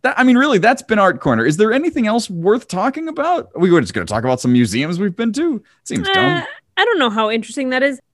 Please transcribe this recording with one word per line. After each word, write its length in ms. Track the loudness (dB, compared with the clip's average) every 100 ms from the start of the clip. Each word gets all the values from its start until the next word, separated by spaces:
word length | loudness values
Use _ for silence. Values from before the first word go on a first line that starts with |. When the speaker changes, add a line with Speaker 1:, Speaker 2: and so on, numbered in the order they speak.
| -2
Speaker 1:
That, 120 | 2
I 60 |
mean, 140 | 4 4
really, 200 | 4 4
that's 220 | 2 0
been 180 | 0 2
Art 200 | 2 2
Corner. 260 | 0 2 2
Is 120 | 2
there 160 | 2
anything 340 | 2 -2 -2 -2
else 220 | -2 -4
worth 380 | -4 0 0 -2
talking 400 | -4 -4 -4 -10
about? 420 | -6 -2 -2 -4 -2
We 120 | 4
were 100 | 4
just 120 | 2
gonna 120 | -6 -4
talk 180 | -4
about 160 | -2 -2
some 140 | 2
museums 460 | 2 2 0 -4 -4
we've 160 | -4 -2
been 180 | -4
to. 280 | -2 -2 -4 _ _
Seems 240 | -8 -6 -2
dumb. 300 | 0 0 -2
Speaker 2:
Uh, 60 | -6 -16 _ -2
I 80 | 0
don't 140 | 2
know 100 | 0
how 200 | 0 -2
interesting 400 | -2 -6 -6 -4
that 140 | 0
is. 160 | 0 -2 _